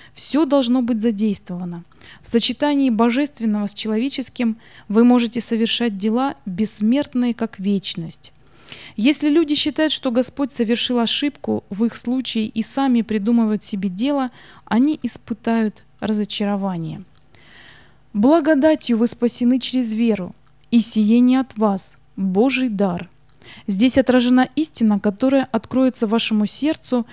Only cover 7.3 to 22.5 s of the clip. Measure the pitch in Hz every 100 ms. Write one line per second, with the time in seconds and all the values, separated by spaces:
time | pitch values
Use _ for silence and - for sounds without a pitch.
7.3 | 226 226 - 190 196 - - 165 - -
8.3 | _ _ _ - - - - 240 294 294
9.3 | 302 302 294 302 262 311 - 262 233 -
10.3 | - 277 - 220 233 - 247 226 - 285
11.3 | - - 214 - 190 226 - 240 262 233
12.3 | 226 220 220 - - 269 240 - 214 202
13.3 | 233 220 208 - 202 196 180 269 285 254
14.3 | - - - - 220 285 302 240 - -
15.3 | 220 - 226 220 - _ - 202 214 202
16.3 | - 202 202 196 175 160 156 185 _ _
17.3 | - - - - - - _ _ 208 240
18.3 | 330 294 294 311 311 - 220 233 - 240
19.3 | - 240 254 - 254 233 214 233 202 180
20.3 | - _ _ - 233 - 220 208 233 247
21.3 | 262 262 214 214 196 - - _ - 190
22.3 | 185 262